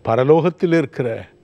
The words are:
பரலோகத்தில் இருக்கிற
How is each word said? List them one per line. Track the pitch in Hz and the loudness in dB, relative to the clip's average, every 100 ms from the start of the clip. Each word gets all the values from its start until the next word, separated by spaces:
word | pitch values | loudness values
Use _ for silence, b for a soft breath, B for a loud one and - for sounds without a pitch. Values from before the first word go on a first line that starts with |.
பரலோகத்தில் | - 113 135 160 175 - 175 165 | -4 0 2 2 2 -2 0 0
இருக்கிற | 143 - 123 107 - _ | -2 -6 -8 -8 -14 _